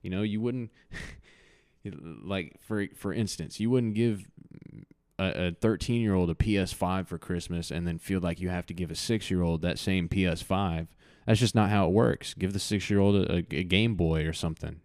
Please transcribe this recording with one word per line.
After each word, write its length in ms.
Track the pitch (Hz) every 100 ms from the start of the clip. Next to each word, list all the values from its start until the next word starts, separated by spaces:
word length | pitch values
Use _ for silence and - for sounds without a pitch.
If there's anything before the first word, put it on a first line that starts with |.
You 100 | 92
know, 120 | 92
you 180 | 107 107
wouldn't, 300 | 117 127 113 _ _ - - - - - - _ _ _
<laughs> 400 | 101 90 82 65
like, 320 | 67 98 85 -
for, 260 | - 107 101
for 180 | - 104
instance, 480 | - 104 - - -
you 80 | 110
wouldn't 260 | 127 117
give 360 | 107 117 104 - - - - - - - _ _ -
a, 300 | 95 - 87
a 40 |
thirteen-year-old 800 | 85 110 107 - 120 113 95 87
a 40 | 80
P 200 | 110 101
S 160 | 92
five 360 | - 90 92 92
for 100 | 85
Christmas 540 | - 87 - 85 85
and 140 | 80 87
then 120 | 82
feel 220 | - 95
like 200 | 87 85
you 80 | 90
have 180 | 90 87
to 80 |
give 180 | 85 85
a 20 |
six-year-old 680 | 80 - 110 - 92 87 82
that 160 | 87 -
same 300 | - 95 82
P 160 | 95
S 160 | 92 85
five. 460 | - 95 98 82 82 _ - - -
That's 140 | 110
just 160 | 120 -
not 140 | 104
how 160 | 104 87
it 60 |
works. 400 | 98 120 - -
Give 180 | - 92
the 80 | 98
six-year-old 560 | - 104 - 104 98 101
a, 200 | 92 87
a 280 | 82 69
Game 320 | 90 92 117 98
Boy 280 | 82 80 78
or 60 |
something 480 | 78 82 80 - 78